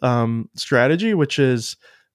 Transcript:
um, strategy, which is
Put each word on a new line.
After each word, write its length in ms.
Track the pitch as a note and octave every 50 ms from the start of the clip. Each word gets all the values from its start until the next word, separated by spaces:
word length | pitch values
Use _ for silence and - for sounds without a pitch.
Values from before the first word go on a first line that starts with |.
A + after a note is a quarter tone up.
um, 460 | - B2 B2 A#2+ A#2 A#2 A#2 A2+ - - _
strategy, 580 | - - - C#3 A#2+ B2 C#3 D#3+ F3 A3 A3+ G#3
which 240 | E3 C#3+ C#3+ -
is 380 | D3 C#3 C3 B2 A#2 A2 - - - _ - _ _ _ _